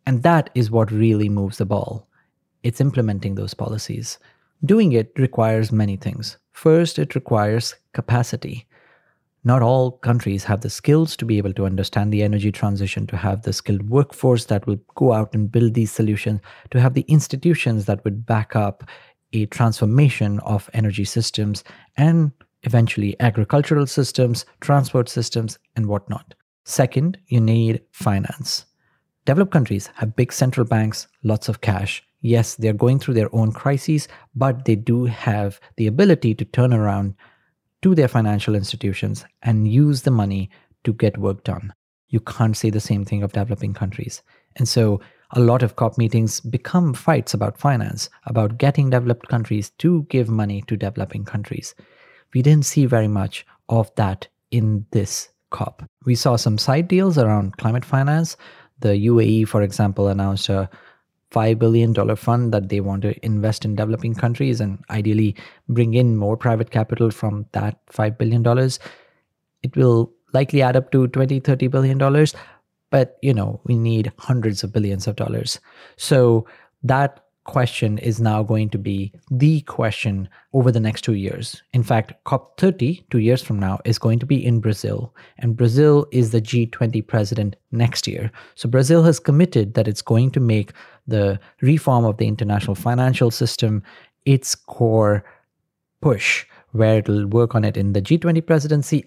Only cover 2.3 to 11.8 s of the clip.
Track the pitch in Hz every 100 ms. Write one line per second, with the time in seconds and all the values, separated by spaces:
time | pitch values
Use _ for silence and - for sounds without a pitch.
2.3 | _ _ _ - - 139 131 113 98 98
3.3 | 98 98 - - 107 - - 117 - _
4.3 | _ _ - 143 214 196 120 110 - 131
5.3 | - 113 110 110 110 104 98 - 92 110
6.3 | - _ - 160 160 170 - 147 135 -
7.3 | 110 104 113 - - _ - - 120 120
8.3 | - - 117 - _ _ _ _ _ _
9.3 | _ 123 131 120 131 127 123 - 120 107
10.3 | 98 - 104 104 - - 151 160 - 117
11.3 | 107 98 95 98 95